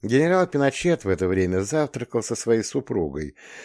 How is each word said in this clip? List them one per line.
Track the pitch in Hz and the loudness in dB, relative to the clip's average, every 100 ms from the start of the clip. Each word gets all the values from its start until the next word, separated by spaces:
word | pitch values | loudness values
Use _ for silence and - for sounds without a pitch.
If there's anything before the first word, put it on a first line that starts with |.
Генерал | 110 127 160 185 180 | 2 2 4 2 2
Пиночет | 151 139 - 180 165 | 2 0 0 0 0
в | 98 | 0
это | 90 92 | 0 2
время | 95 90 92 | 2 2 0
завтракал | 101 156 147 - 117 120 | 0 -2 -2 -4 -4 -4
со | 107 117 | -4 -6
своей | - 113 | 0 0
супругой, | 107 - - 98 80 69 73 - - - | 0 -6 -4 -4 -4 -6 -10 -12 -20 -20